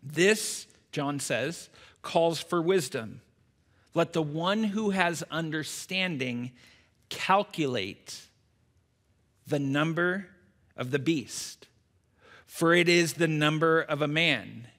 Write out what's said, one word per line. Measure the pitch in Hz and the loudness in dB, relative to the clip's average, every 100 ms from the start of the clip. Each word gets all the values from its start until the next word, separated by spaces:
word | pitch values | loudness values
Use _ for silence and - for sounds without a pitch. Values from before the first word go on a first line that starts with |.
"This," | 135 151 185 214 - - - _ _ | -8 2 4 4 0 -8 -12 _ _
John | - 143 143 | -4 -2 -4
says, | - 120 131 170 - - - _ | -2 -2 -2 -6 -14 -20 -20 _
"calls | - 180 165 160 | -2 2 2 0
for | - 175 | -2 0
wisdom. | 165 190 - 131 110 - _ _ _ _ _ _ _ | 2 2 0 -6 -8 -14 _ _ _ _ _ _ _
Let | - 165 | -2 0
the | 170 | 0
one | 151 151 175 208 | -2 -2 -2 0
who | 220 196 220 | 0 -2 -2
has | 190 175 160 | 2 0 0
understanding | 156 151 165 156 147 - - 185 185 156 127 120 123 - - _ _ _ _ | -6 -4 -4 -4 -6 -10 -8 -4 -2 -2 -4 -4 -6 -12 -20 _ _ _ _
calculate | - - 190 202 - 147 123 98 - - - - _ _ _ _ _ _ _ _ _ _ _ - | -10 2 2 2 -2 -2 -2 -4 -8 -16 -18 -18 _ _ _ _ _ _ _ _ _ _ _ -4
the | 147 | -2
number | 139 139 156 165 175 185 190 - _ _ _ | 0 0 0 0 -2 -2 -8 -20 _ _ _
of | - 127 | -12 -4
the | 139 | -2
beast, | 131 165 101 - - - - _ _ _ _ _ - - _ | 0 0 -2 -10 -12 -14 -20 _ _ _ _ _ -20 -20 _
for | - 165 | 0 4
it | 170 175 | 4 6
is | 175 165 | 4 4
the | 143 165 | 2 0
number | 156 151 156 165 160 | 4 2 4 2 2
of | 156 147 | 0 -2
a | 147 | 0
man | 151 165 131 95 113 120 | 2 2 0 -4 -14 -18